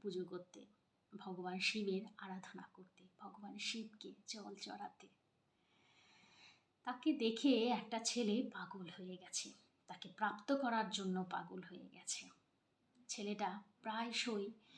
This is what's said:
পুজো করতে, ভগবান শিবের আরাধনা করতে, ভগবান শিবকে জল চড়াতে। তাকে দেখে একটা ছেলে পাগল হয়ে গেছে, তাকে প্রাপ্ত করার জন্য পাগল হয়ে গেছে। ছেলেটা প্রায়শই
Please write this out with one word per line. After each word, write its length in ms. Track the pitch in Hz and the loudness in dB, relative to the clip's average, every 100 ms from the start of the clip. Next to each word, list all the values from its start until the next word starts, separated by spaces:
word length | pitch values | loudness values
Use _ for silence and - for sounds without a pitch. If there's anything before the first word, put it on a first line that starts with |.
পুজো 220 | 208 180 | -2 -2
করতে, 420 | 175 180 180 208 208 _ _ _ _ 214 | -2 -6 -10 -16 -18 _ _ _ _ -10
ভগবান 420 | 202 185 180 185 | -6 -4 -2 0
শিবের 440 | - 220 196 190 220 - | 0 2 0 0 -2 -10
আরাধনা 500 | 196 190 - 190 180 | -10 -8 -10 -12 -14
করতে, 360 | - 190 - 185 _ | -18 -20 -20 -20 _
ভগবান 400 | 196 196 202 208 | -16 -12 -12 -6
শিবকে 540 | - 226 214 - 190 190 - | -4 -4 -8 -12 -14 -12 -12
জল 260 | 220 208 | -10 -10
চড়াতে। 540 | 202 208 202 202 - 196 _ _ _ _ _ _ _ _ _ - - - - - - _ _ | -10 -8 -8 -8 -12 -20 _ _ _ _ _ _ _ _ _ -20 -20 -20 -20 -20 -20 _ _
তাকে 280 | - 254 311 | -4 2 4
দেখে 540 | 285 226 226 285 233 240 | 6 4 6 8 8 8
একটা 300 | 226 - 226 | 4 2 -2
ছেলে 520 | - 240 208 220 269 | 0 2 4 4 2
পাগল 360 | 190 180 190 175 185 | -4 -8 -8 -10 -8
হয়ে 200 | 185 180 | -8 -10
গেছে, 340 | - - 202 - _ _ - | -6 -4 -4 -10 _ _ -16
তাকে 220 | - - - | -12 -12 0
প্রাপ্ত 360 | 208 208 - | 0 2 2
করার 380 | 277 254 226 190 | 4 6 4 4
জন্য 340 | 196 190 185 180 | 0 2 2 2
পাগল 320 | 175 170 185 | -2 -4 -8
হয়ে 260 | - 180 190 | -10 -14 -14
গেছে। 400 | 180 - - - - _ _ _ _ _ _ - | -10 -6 -6 -8 -18 _ _ _ _ _ _ -8
ছেলেটা 540 | - 202 202 196 202 - _ | -4 -2 0 0 -2 -10 _
প্রায়শই 720 | 220 220 233 226 240 208 202 - - | -4 -2 0 0 2 2 0 -6 -18